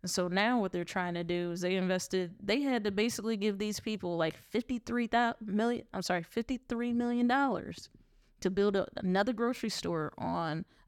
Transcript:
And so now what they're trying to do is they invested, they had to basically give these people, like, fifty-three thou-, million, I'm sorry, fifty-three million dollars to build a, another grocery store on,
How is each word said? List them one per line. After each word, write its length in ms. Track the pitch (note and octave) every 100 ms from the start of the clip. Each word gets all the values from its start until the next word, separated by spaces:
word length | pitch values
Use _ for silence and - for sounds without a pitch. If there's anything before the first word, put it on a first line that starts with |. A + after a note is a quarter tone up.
And 60 | F3+
so 180 | - F3+
now 320 | F#3 G#3+ B3
what 120 | G3
they're 120 | F3+
trying 300 | F3 G3 F3+
to 100 | E3+
do 280 | E3+ F3 F3
is 100 | F3
they 140 | F3+ F#3
invested, 580 | F3+ F#3 - F#3+ F3 F#3
they 200 | G3 A3+
had 220 | C#4+ B3 G#3
to 60 |
basically 460 | G3 A3+ A#3 G#3+ A3+
give 220 | G#3 G3
these 200 | G#3+ G#3
people, 380 | - G#3+ F3+ E3+
like, 180 | D#3+ -
fifty-three 720 | - A3+ A#3+ A#3+ - A#3+ A#3
thou-, 300 | A#3 A#3+ A#3
million, 460 | G#3+ G3+ A3+ A#3+ -
I'm 80 | F#3
sorry, 220 | F3 F3+
fifty-three 680 | E3 - A#3 B3+ _ A#3 A#3+
million 360 | A#3+ A#3+ A#3+ A#3+
dollars 600 | C4 C#4 G#3+ - - - - - _ _ _
to 100 | F#3
build 260 | F#3+ G3+ G3
a, 120 | - -
another 340 | F#3 F#3 G#3
grocery 380 | A3 A#3 B3+ A3+
store 420 | - E3+ E3+ D3+ -
on, 480 | - E3+ E3 D#3 - _